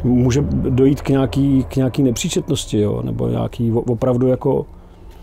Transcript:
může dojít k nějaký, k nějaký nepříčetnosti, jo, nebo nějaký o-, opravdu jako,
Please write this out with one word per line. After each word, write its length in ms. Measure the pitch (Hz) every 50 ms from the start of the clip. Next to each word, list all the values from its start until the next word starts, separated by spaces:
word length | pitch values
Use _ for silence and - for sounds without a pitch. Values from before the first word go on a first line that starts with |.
| -
může 400 | 123 123 123 123 127 117 143 147 -
dojít 500 | 139 131 - 139 131 120 135 139 147 139
k 80 | - -
nějaký, 560 | 135 135 135 127 - 139 139 139 135 131 123 -
k 80 | -
nějaký 260 | 135 131 127 - -
nepříčetnosti, 800 | 139 127 117 - - 170 - 185 - - 143 - - - - 107
jo, 220 | 104 104 110 120
nebo 260 | 120 127 113 113 120 120
nějaký 440 | 117 117 117 113 - - 117 117
o-, 80 | 110 117
opravdu 460 | - 120 120 113 - 127 123 120 131
jako, 400 | 127 127 123 - 139 135 139 143 - - - - - - - - - - -